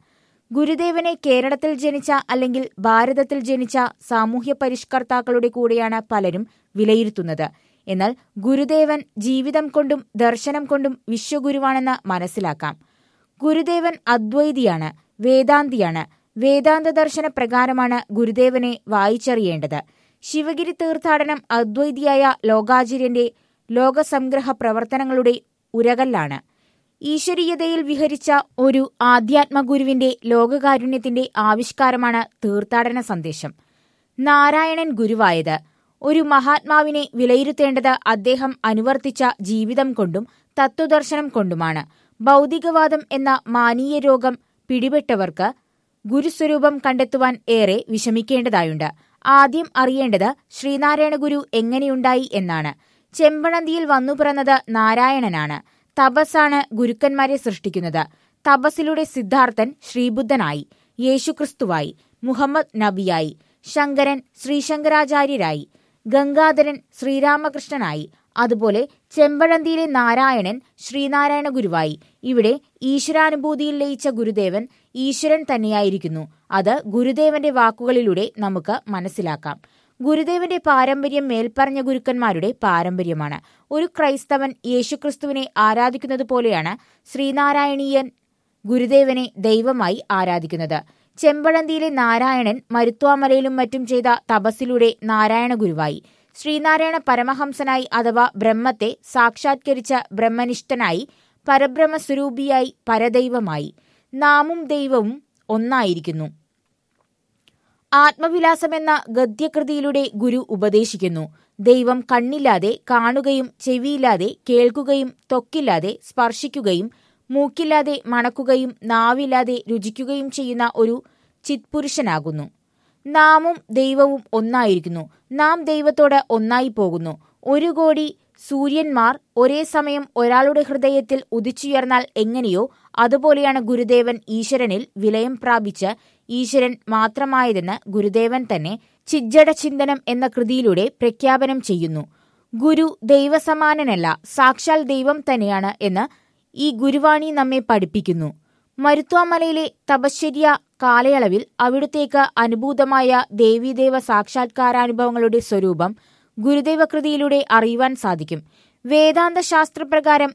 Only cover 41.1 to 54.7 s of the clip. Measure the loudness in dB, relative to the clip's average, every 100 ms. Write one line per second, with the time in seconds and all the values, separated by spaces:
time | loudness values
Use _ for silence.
41.1 | -4 -4 -2 -2 -2 -4 -4 -8 _ _
42.1 | -2 4 4 4 0 0 2 2 0 -4
43.1 | -4 0 -2 -2 0 0 0 -2 0 2
44.1 | 2 2 -4 _ _ -6 -2 0 0 0
45.1 | -2 -2 -2 -4 -4 _ _ _ _ -4
46.1 | -2 -2 -2 0 2 2 0 -2 -2 -2
47.1 | 0 0 -2 0 2 2 0 -2 -4 -2
48.1 | -2 0 -2 0 0 0 -2 -6 -8 _
49.1 | _ 4 6 6 2 -4 0 0 0 0
50.1 | 2 0 -2 _ -10 -6 0 0 2 0
51.1 | 0 -2 -2 -2 -2 -2 -2 -2 0 0
52.1 | 0 -2 -4 -4 -4 -4 -8 _ _ _
53.1 | 2 2 4 0 -2 -2 -4 0 0 0
54.1 | 0 0 0 2 0 0